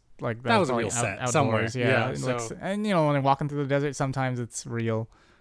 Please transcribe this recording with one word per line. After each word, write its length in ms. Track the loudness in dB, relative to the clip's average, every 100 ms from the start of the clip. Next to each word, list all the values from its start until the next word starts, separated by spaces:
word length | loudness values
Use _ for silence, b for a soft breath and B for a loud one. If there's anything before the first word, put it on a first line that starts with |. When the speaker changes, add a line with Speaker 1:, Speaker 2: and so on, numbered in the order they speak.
| _ -8
Speaker 1:
like 220 | -6 -4
that 60 | 2
Speaker 2:
That 80 | 2
Speaker 1:
was 120 | 2
Speaker 2:
was 0 |
a 20 |
Speaker 1:
probably 100 | 0
Speaker 2:
real 100 | 0
Speaker 1:
out-, 260 | -2 -2 -2
Speaker 2:
set 60 | 0
somewhere. 260 | 2 4 2
Speaker 1:
outdoors, 200 | 0 0
yeah, 120 | 2
Speaker 2:
Yeah, 220 | 2 2
Speaker 1:
it 80 | -2
looks, 300 | -4 -2 -4
Speaker 2:
so 80 | -6
Speaker 1:
and, 240 | -4 -2 0
you 80 |
know, 140 | 2 4
when 160 | 4
walking 260 | 4 2 0
through 140 | -2
the 60 | 0
desert, 260 | 0 0 -2
sometimes 440 | -2 0 -2 -2
it's 280 | -6 -8 -8
real. 420 | -4 -2 -2 -4 b b b